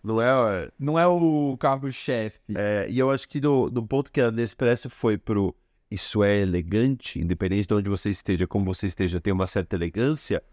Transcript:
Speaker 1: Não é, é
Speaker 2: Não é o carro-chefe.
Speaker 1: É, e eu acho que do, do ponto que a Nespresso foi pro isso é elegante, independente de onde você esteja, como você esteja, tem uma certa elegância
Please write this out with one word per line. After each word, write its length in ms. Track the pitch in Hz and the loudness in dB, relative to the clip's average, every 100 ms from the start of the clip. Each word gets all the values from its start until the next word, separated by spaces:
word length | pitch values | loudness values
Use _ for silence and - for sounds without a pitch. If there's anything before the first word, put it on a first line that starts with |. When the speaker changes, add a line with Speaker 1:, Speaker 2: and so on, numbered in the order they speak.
Speaker 1:
Não 180 | 107 110 | -2 0
é, 440 | 120 131 113 95 | 2 4 2 0
é 60 | 73 _ | -6 _
Speaker 2:
Não 200 | 139 160 | -2 2
é 80 | 175 | 4
o 500 | 175 165 151 143 127 | 4 2 2 0 0
carro-chefe. 800 | 139 135 135 123 - 123 107 - - 107 | 0 0 -4 -8 -4 -2 -4 -8 -8 -4
Speaker 1:
É, 300 | 104 104 98 | 0 -2 -2
e 80 | 120 | 0
eu 120 | 131 | 2
acho 180 | 139 - | 0 -4
que 100 | 151 | -2
do, 320 | 143 139 113 | 2 2 2
do 160 | 123 113 | -2 -2
ponto 240 | 135 139 | -2 0
que 100 | - | 0
a 120 | 120 | 2
Nespresso 580 | 113 117 - 120 120 123 | 0 -4 0 2 2 -2
foi 260 | - 117 104 | -2 0 0
pro 380 | - 104 95 - _ _ _ | 0 0 0 -4 _ _ _
isso 300 | 101 - 107 | -10 -4 0
é 160 | 101 104 | 2 4
elegante, 840 | 95 87 85 104 131 131 - - | 2 0 0 0 2 0 -6 -4
independente 460 | 85 90 95 98 101 | -2 0 0 0 2
de 60 | |
onde 160 | 104 101 | 0 0
você 200 | 101 104 | -2 -2
esteja, 360 | 95 - 90 90 | -4 -2 -2 0
como 180 | 104 | 0
você 220 | 95 92 98 | -2 -2 -6
esteja, 340 | - 92 90 | -2 -2 0
tem 120 | 101 | -2
uma 140 | 95 90 | 0 0
certa 300 | 104 87 92 | -2 -4 -4
elegância 680 | 85 95 127 156 - 98 _ | -4 -2 -2 -2 -4 -4 _